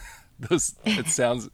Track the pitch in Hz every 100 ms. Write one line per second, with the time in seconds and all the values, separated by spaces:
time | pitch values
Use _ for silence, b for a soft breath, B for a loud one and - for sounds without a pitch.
0 | B B B - - 170 - - - 104
1 | 143 - 123 123 110